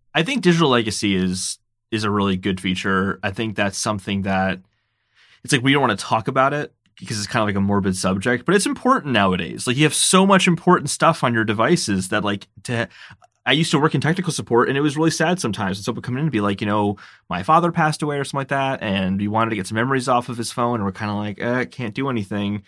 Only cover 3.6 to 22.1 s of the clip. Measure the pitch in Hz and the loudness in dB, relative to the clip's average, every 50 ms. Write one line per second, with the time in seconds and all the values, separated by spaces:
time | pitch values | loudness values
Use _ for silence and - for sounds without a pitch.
3.6 | 104 98 - - - 110 107 98 - 110 98 98 92 98 95 92 95 95 90 92 | -2 0 -2 -2 -2 -2 -4 -4 -4 -4 -4 -2 -2 0 0 0 0 0 -2 -4
4.6 | - _ _ _ _ _ _ _ _ _ _ _ _ _ _ _ - - 147 123 | -8 _ _ _ _ _ _ _ _ _ _ _ _ _ _ _ -4 0 0 2
5.6 | 117 135 139 147 135 117 101 - - - 123 110 107 - 131 135 131 139 143 147 | 4 4 4 4 4 2 0 -2 -2 -2 -2 0 0 0 2 2 2 2 0 -2
6.6 | 147 - _ _ _ _ _ - - - 113 107 101 - - 120 107 104 98 98 | -6 -8 _ _ _ _ _ -16 -12 -8 -8 -8 -6 -2 0 0 0 2 2 0
7.6 | 98 101 101 101 95 98 92 92 - 92 95 101 98 123 123 120 - - 185 202 | 2 2 2 2 2 0 0 0 0 0 0 0 0 0 0 0 2 2 2 2
8.6 | 190 285 277 - - 254 269 214 143 147 123 107 98 92 92 90 87 - - - | 2 0 -2 0 2 2 2 2 2 0 2 2 2 2 2 0 -2 -6 -8 -6
9.6 | - 127 120 139 156 147 - - - - - 185 190 196 196 185 185 185 170 - | -4 -2 2 2 2 2 2 0 2 4 4 4 6 6 6 4 4 4 2 0
10.6 | - 180 180 - 139 151 - - 151 160 160 - - 127 117 113 110 110 107 110 | -2 -8 -10 -8 -8 -8 -2 2 2 2 2 2 0 0 0 0 0 0 0 2
11.6 | 113 135 180 175 - - 98 92 92 92 107 104 95 101 101 98 - - _ - | 2 2 2 2 0 0 -2 -2 -2 -2 -2 -2 0 -2 -2 -4 -6 -14 _ -14
12.6 | - - 123 117 113 - - - - - - - _ _ _ _ - 123 135 151 | -8 -6 -4 -4 -4 -6 -8 -16 -20 -20 -20 -20 _ _ _ _ -2 0 2 2
13.6 | 165 - - 143 147 156 - 139 120 143 170 196 185 165 - - 110 - 120 117 | 2 2 2 2 2 2 2 0 0 0 0 -2 -2 -4 -4 -4 -2 2 2 4
14.6 | 113 120 135 139 147 151 135 151 160 165 160 - 160 165 180 180 - 117 98 - | 4 4 2 0 0 0 0 0 0 0 0 0 0 0 0 0 -2 -4 -4 -4
15.6 | 107 92 95 104 107 123 113 98 - 120 120 131 156 160 120 104 101 101 101 - | -4 -4 -4 -4 -4 -6 -6 -6 -6 -6 -4 -4 -2 -2 0 0 0 0 -2 -2
16.6 | 110 104 104 107 104 101 104 - - - - _ _ - 87 90 95 - 160 170 | -2 0 0 2 0 0 -2 -4 -10 -20 -20 _ _ -8 -6 -4 0 2 2 4
17.6 | 170 175 165 170 156 156 147 - 156 147 147 143 139 - - 139 135 - 139 135 | 2 2 0 0 0 0 0 -2 -4 -4 -4 -4 -4 -4 -4 -6 -4 -2 -2 -2
18.6 | 135 135 135 - - 107 98 98 95 92 95 98 101 104 104 113 113 113 113 101 | -2 -2 -2 -4 -4 -2 -2 -2 -2 -2 -2 -2 -2 0 0 0 0 0 0 -2
19.6 | 87 - 110 110 117 135 135 131 123 135 127 123 120 - 120 117 113 - - 135 | -4 -2 -2 0 0 0 0 0 2 2 2 0 0 -2 -6 -8 -8 -6 -4 -2
20.6 | 120 120 123 110 101 98 95 - 113 104 104 104 104 104 98 - - 120 123 127 | -2 0 0 -2 -2 -4 -4 -4 -6 -4 -4 -4 -4 -6 -6 -6 -4 -2 -2 -2
21.6 | 120 123 - - 127 107 117 135 135 139 | -2 -4 -6 -8 -8 -6 -6 -4 -4 -2